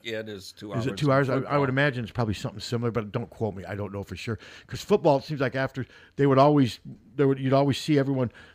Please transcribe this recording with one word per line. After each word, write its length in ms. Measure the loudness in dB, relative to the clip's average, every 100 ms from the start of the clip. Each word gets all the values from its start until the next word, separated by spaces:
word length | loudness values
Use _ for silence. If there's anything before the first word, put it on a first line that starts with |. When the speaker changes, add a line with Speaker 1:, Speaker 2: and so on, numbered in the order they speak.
Speaker 1:
yeah, 160 | -8 -8
it 80 | -8
is 240 | -12 -14
two 220 | -16 -8
Speaker 2:
Is 140 | -4 -4
it 20 |
Speaker 1:
hours 100 | -2
Speaker 2:
two 60 | 2
Speaker 1:
in 60 |
Speaker 2:
hours? 160 | 2 2
I, 40 |
I 20 | 0
would 60 | 0
Speaker 1:
football. 240 | 0 0
Speaker 2:
imagine 340 | 0 0 -2
it's 80 | -8
probably 220 | -4 -2
something 260 | -2 -6 -10
similar, 300 | -6 -4 -2
but 200 | -4 -4
don't 180 | -8 -8
quote 260 | -6 -6 -6
me. 80 |
I 120 | -10 -8
don't 180 | -8
know 100 | -8
for 120 | -10 -10
sure. 240 | -8 -10 -10 -20 -14
'Cause 140 | -8
football, 380 | 0 2 4 2
it 40 |
seems 160 | 0 -4
like 160 | -2 -2
after 300 | -4 -6 -10 -12 -10 2
they 100 | 4
would 140 | 8
always, 400 | 8 6 4 0 -16 -20 _ 0
they 80 | 2
would, 140 | 2
you'd 140 | 2
always 240 | 4 2 0
see 200 | 0 0
everyone. 320 | 2 0 -2 -6 -14